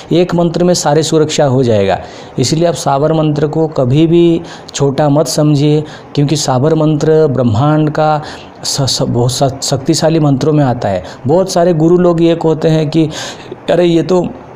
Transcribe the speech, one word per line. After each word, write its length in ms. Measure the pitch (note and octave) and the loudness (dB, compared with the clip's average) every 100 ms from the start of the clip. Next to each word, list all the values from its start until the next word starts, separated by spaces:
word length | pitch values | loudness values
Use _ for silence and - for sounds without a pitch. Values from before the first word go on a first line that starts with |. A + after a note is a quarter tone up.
| - | -2
एक 240 | D#3+ F3+ E3+ | 0 0 0
मंत्र 280 | E3+ E3 | 0 0
में 100 | F3+ | 0
सारी 300 | F3 D#3 D3+ | 2 2 0
सुरक्षा 420 | D3+ D#3+ D3+ D#3 D3 | 2 0 0 0 2
हो 180 | B2+ | 2
जाएगा। 360 | B2 G#2+ G2 F2 - - - - | 2 2 2 -2 -6 -16 -10 -4
इसलिए 260 | C3 D#3 E3+ | -2 0 0
आप 80 | |
साबर 400 | E3 D3 C#3 D3+ | -2 -2 0 0
मंत्र 340 | D#3+ D#3 D3 D3 | 0 0 0 -2
को 200 | D#3+ D#3+ | -2 -2
कभी 400 | D3+ B2+ C#3 E3 | -2 0 2 4
भी 340 | E3+ E3+ E3+ E3+ - - | 4 4 2 -4 -16 -14
छोटा 360 | - C#3 C#3 D3+ | -4 -2 0 0
मत 180 | C#3+ E3 | 2 0
समझिए, 560 | - D3+ D3 D3+ D3+ D3+ - - - | 0 2 2 2 0 -2 -12 -8 -2
क्योंकि 200 | D3 D3+ | 0 0
साबर 380 | - C3 D3 | 0 0 2
मंत्र 540 | D#3+ D#3 D3+ D#3 D#3 D#3 | 2 2 0 2 2 2
ब्रह्मांड 600 | C3 A#2+ G#2 D3 D3+ D3+ | 0 0 2 2 2 0
का 320 | D3 D#3 D3+ D3+ - - - | 0 0 -2 -6 -16 -20 -14
स-, 180 | - - | -8 -4
स-, 200 | C3+ - | -2 -2
बहुत 300 | C3+ A#2+ B2 | -2 0 -2
स-, 280 | - C#3 C3 | 0 -2 -2
शक्तिशाली 560 | - C3+ - D#3 D#3+ E3 | -4 -4 -2 0 0 2
मंत्रों 340 | D3+ C3+ D3+ | 2 2 2
में 100 | D3+ | 2
आता 260 | C3+ A#2+ G#2 | 0 -2 -4
है। 140 | F#2 - - B2 | -4 -6 -8 0
बहुत 240 | E3+ F#3+ | 0 0
सारे 220 | F3+ E3+ | 0 2
गुरु 240 | E3 D#3+ F3 | 2 2 4
लोग 240 | F3+ E3 | 2 2
ये 140 | E3 E3 | 2 2
कहते 320 | E3 D#3 D#3+ | 0 0 0
हैं 220 | D#3+ D3+ | 0 0
कि 200 | D#3+ D3+ - - - - - - | 0 -2 -4 -12 -14 -18 -10 -2
"अरे, 140 | E3+ F3 | 0 2
ये 180 | E3+ | 2
तो 180 | D3+ F#3 E3+ - - | 0 -2 -2 -8 -18